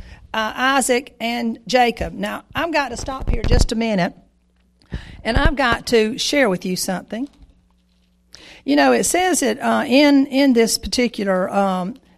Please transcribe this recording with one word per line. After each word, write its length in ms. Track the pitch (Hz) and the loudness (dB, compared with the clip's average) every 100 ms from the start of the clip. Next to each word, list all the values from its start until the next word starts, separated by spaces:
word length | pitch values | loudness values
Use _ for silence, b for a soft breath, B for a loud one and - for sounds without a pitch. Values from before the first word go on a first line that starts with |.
| B B - | B B -8
uh, 220 | 220 214 233 | -4 -4 -2
Isaac 580 | 254 269 - 247 269 - | 0 0 0 -2 -4 -8
and 380 | 226 240 233 220 - | -6 -4 -6 -8 0
Jacob. 480 | 247 240 233 165 | 2 2 0 -8
Now, 300 | 175 202 214 - | -8 -8 -8 -10
I've 180 | 247 330 | -8 -4
got 160 | 302 269 | -2 -4
to 80 | - | -6
stop 320 | - 269 - | -10 -6 -4
here 140 | - | -2
just 280 | - - - | 2 4 4
a 20 | |
minute, 400 | 226 226 202 175 - _ _ _ _ _ _ B B B B | 2 0 0 -2 -4 _ _ _ _ _ _ B B B B
and 140 | 220 254 | -4 -2
I've 200 | 302 285 | -2 0
got 320 | 254 226 - | -2 -2 0
to 280 | 233 214 - | 0 0 -2
share 320 | - 294 240 | -2 0 0
with 160 | 180 | 0
you 100 | 185 | -4
something. 540 | 185 - 180 - 214 277 _ - _ _ _ _ _ _ _ _ B B B | -6 -4 -6 -8 -10 -10 _ -20 _ _ _ _ _ _ _ _ B B B
You 120 | 269 285 | 0 2
know, 160 | 277 | 4
it 120 | 240 | 4
says 360 | 208 339 370 311 | 2 0 2 0
that, 180 | 254 214 | 0 -2
uh, 220 | 233 226 214 | 0 0 2
in, 400 | 254 294 277 277 | 4 6 4 4
in 260 | 262 277 | 2 4
this 240 | 233 226 - | 4 2 0
particular, 720 | 208 - 240 - 196 185 180 | -4 -2 -2 -2 -2 0 0
um, 460 | 202 196 185 180 - b | 0 0 0 -4 -10 b